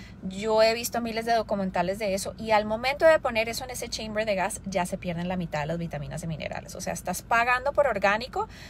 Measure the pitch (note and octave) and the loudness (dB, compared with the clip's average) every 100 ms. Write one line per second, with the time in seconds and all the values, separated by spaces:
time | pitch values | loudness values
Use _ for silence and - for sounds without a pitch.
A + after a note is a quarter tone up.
0 | - - F#3 F#3+ A3 A3 A3+ A3+ A#3 A#3 | -18 -10 -10 -4 2 6 6 4 -2 -4
1 | A#3 A3 A3+ A#3 G#3 G3+ F#3+ F#3 F3 G3+ | -2 -4 0 0 0 -2 -2 0 -2 -2
2 | G#3 G3 - - A3 G#3+ G#3+ A3 B3+ C#4+ | -2 -2 -4 -6 2 2 4 0 0 6
3 | D#4+ D#4 C4 A3+ A3+ A3+ B3+ B3 A#3 - | 6 8 4 0 0 -4 -8 -8 -8 -6
4 | A3 G#3+ A3 F#3+ F#3+ - G3 F#3 F3 F#3+ | -4 -2 0 0 0 -2 -4 -2 -2 -4
5 | F#3 E3+ F3+ F#3 E3+ D3+ D3 E3+ E3 D3 | -4 -4 -2 -2 -2 -2 -2 -4 -4 -6
6 | C#3 D#3+ E3+ D#3 - - - - F#3+ F#3+ | -8 -6 -6 -6 -6 -8 -10 -8 -6 -6
7 | - F#3 - A#3 A#3+ B3 C4+ C#4+ C#4 G3+ | -4 -6 2 2 4 2 2 4 2 4
8 | G3 G#3+ B3 F#4 A4 - | 2 2 -2 -6 -6 -8